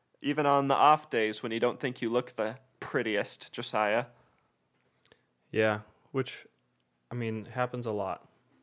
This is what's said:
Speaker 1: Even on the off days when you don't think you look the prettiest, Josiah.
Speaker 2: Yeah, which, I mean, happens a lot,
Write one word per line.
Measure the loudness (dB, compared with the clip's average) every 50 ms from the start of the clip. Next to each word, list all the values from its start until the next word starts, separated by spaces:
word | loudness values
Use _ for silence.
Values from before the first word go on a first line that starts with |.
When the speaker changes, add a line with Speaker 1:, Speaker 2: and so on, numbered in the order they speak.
| _ _ _ _
Speaker 1:
Even | -4 -2 0 2 4
on | 4 4 4 4 4
the | 4
off | 6 8 8 6 6 2 0
days | 0 0 2 0 0 -4
when | -6 -6
you | -2 0
don't | 0 0 0 -2
think | -4 -6 -4 -4
you | -2 0
look | 0 0 -2 -2 -4
the | -4 -4 -4 -6 -10 _ _ _ -14
prettiest, | -8 -4 -2 -2 0 0 0 -2 -2 -4 -8 -14 -14 -12
Josiah. | -10 -10 -6 -2 0 0 2 2 2 0 -2 -4 -10 _ _ _ _ _ _ _ _ _ _ _ _ _ _ _ _ _ _ _ _ _ _ _ _ _ _ _
Speaker 2:
Yeah, | 0 2 2 2 0 -2 -6 -12 _ _ _ _
which, | -4 -4 -4 -6 -8 -16 -18 -20 _ _ _ _ _ _ _ _ _ _ _ -12
I | -8
mean, | -6 -6 -4 -6 -6 -8
happens | -8 -4 -4 -4 -4 -4 -6 -6
a | -4
lot, | -4 -4 -4 -4 -6 -8 -12 _ _ _ _ _ _ _